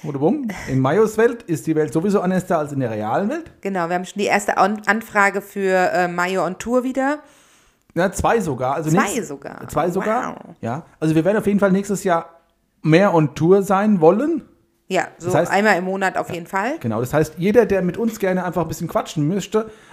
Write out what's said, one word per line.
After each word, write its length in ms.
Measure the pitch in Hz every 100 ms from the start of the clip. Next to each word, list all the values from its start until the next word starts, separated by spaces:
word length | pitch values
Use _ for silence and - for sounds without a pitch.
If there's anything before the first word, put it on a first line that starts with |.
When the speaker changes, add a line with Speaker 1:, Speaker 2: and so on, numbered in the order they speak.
Speaker 1:
Oder 160 | 147 139
bum. 280 | 151 294 233 185 -
In 120 | 135
Majos 380 | 135 180 220 -
Welt 240 | 240 240
ist 220 | - 156 -
die 100 | 156
Welt 160 | 151
sowieso 300 | 165 202 196
anders 240 | 180 185 180
da 140 | 170
als 120 | 147
in 100 | 143
der 100 | 120
realen 380 | 107 107 143 202
Welt. 220 | 320 320 -
Speaker 2:
Genau, 260 | 196 190 165
wir 60 | 180
haben 100 | 185
schon 140 | 202
die 60 | 190
erste 300 | 190 202 -
An-, 240 | 190 214 214
Anfrage 560 | 220 - 208 196 196
für, 320 | 202 196 190 185 180
äh, 160 | 170 175
Mayo 380 | 175 180 190 165
on 140 | 185
Tour 240 | 226 254
wieder. 340 | 254 262 269 302 - _ _ _ _ _ _ -
Speaker 1:
Ja, 160 | 175
zwei 280 | - 160 233
sogar. 360 | 170 123 127 143
Also 160 | 156
Speaker 2:
Zwei 100 | 170
Speaker 1:
nächst-, 260 | - 233 160
Speaker 2:
sogar. 400 | 139 - - -
Speaker 1:
zwei 220 | 147 175
sogar. 460 | 180 208 233 - -
Speaker 2:
Wow. 200 | - -
Speaker 1:
Ja. 240 | 113 135 - -
Also 160 | 156 160
wir 100 | 160
werden 120 | 214
auf 100 | 202
jeden 120 | 208
Fall 120 | 202
nächstes 320 | 185 202 190
Jahr 360 | 190 165 - - _ _ _ _
mehr 300 | 156 160 202 165
on 180 | 151
Tour 300 | - 160 202
sein 360 | 196 190 214 196
wollen. 440 | 156 202 302 320 - _ _ _ -
Speaker 2:
Ja, 200 | 185 - -
so 80 | 170
Speaker 1:
Das 80 | 151
heißt, 160 | 170
Speaker 2:
einmal 240 | 185 214 175
im 80 | 185
Monat 300 | 196 190 -
auf 120 | 160
Speaker 1:
ja, 60 | 170
Speaker 2:
jeden 100 | 170
Fall. 300 | 196 220 320
Speaker 1:
genau, 200 | 117 107
das 140 | 123
heißt, 200 | 147 151 -
jeder, 280 | 185 233 202
der 160 | 196
mit 160 | 180 170
uns 220 | 226 226
gerne 240 | 190 185
einfach 180 | 180 170
ein 40 | 160
bisschen 200 | 160 165
quatschen 400 | 208 - 160 147
möchte, 420 | 202 - 214 220 - -